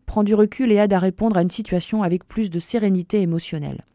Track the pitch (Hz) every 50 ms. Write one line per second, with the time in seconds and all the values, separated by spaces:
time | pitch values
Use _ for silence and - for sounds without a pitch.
0 | - - - 214 208 202 214 208 214 208 - - 262 240 208 202 208 202 196 185
1 | 180 190 185 - 220 226 214 180 170 180 - - 208 - 185 175 - - - 214
2 | 202 170 175 185 - _ - 220 220 190 165 170 - - - 233 214 202 190 180
3 | 175 - - 208 190 170 165 165 - - - 156 147 143 131 - - _